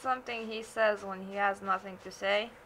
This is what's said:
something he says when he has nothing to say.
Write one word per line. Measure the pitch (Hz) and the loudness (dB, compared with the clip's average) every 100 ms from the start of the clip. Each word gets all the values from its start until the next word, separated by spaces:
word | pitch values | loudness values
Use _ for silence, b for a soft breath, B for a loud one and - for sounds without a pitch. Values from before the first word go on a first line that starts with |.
something | 262 254 247 233 226 | -2 -2 -2 -6 -6
he | 220 | -6
says | 226 226 214 208 | -4 4 4 4
when | 196 190 190 | -4 -8 -6
he | |
has | 202 202 196 | 2 2 2
nothing | 196 190 196 185 | 0 0 -2 -12
to | 190 | -12
say. | 185 196 208 233 - | -2 2 2 0 -8